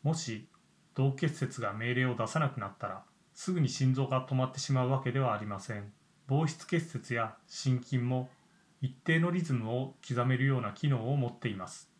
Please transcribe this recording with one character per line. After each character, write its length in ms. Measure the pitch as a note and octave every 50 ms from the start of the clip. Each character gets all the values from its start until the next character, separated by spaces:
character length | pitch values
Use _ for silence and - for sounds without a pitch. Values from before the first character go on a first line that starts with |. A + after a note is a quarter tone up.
も 120 | - C#3+ E3
し 320 | - - A#2+ A2 G#2 G#2 _ _ _ _ _ _ _ _ _ _
動 180 | - C3+ C#3
結 240 | C3 - E3+ D3+ -
節 240 | - C3 - - -
が 120 | A#2 G2+
命 220 | G2+ G#2+ A#2 A#2+ B2
令 120 | B2+ B2+
を 80 | B2+ A#2+
出 120 | G#2+ A2+
さ 120 | A2 - D#3+
な 100 | D3+ C3
く 120 | - -
な 80 | G2+ G2
っ 60 | - -
た 80 | -
ら、 160 | G2 F#2+ G2 - _ _ _ _ _ _
す 180 | - - -
ぐ 80 | F#3 F3
に 80 | C#3+ B2
心 260 | - - C3+ C3 B2+
臓 120 | C3 C#3
が 180 | C3+ C3+ B2+ C3
止 80 | - C3+
ま 120 | B2+ C3
っ 60 | B2+
て 80 | - C#3
し 120 | - -
ま 140 | C3+ B2+ B2+
う 20 | B2+
わ 140 | C3+ C3+
け 80 | - B2
で 80 | A#2+ C#3
は 160 | C3 A#2+ G#2+
あ 40 | G#2
り 60 | G#2
ま 140 | G#2 G2+ F#2+
せ 160 | - - A2
ん。 180 | G#2 G2+ G2+ - _ _ _ _ _ _ C3+
房 180 | C3+ D3 E3
室 200 | D3 - - -
結 220 | - F3 E3 E3 -
節 260 | - A#2 - - A#2+
や 200 | A#2 A2+ A2 - - _
心 360 | _ - - - C3+ B2+ B2
筋 160 | B2 - C3+ B2+
も 320 | B2 B2 B2+ B2+ B2+ C3 - _ _ _ _ _ _ _ _ _
一 100 | C3+ C3
定 280 | - - _ - D#3+ D#3+
の 120 | E3 F3
リ 120 | F3 F#3
ズ 100 | E3+ D#3
ム 180 | C3 A#2 A2 A2
を 240 | A#2+ B2+ C3 C3+ - _ -
刻 180 | - B2 B2 B2
め 120 | C3 C3
る 100 | B2 C3
よ 120 | C#3 C3+ B2+
う 20 |
な 100 | A2+ G#2
機 160 | G#2 - - D3
能 240 | C3+ A#2 A2 B2
を 40 | C#3+
持 120 | C#3+ B2+ A2+
っ 80 | -
て 120 | - - A#2
い 80 | G2+
ま 100 | F#2+ F2+
す。 240 | - - - - _ _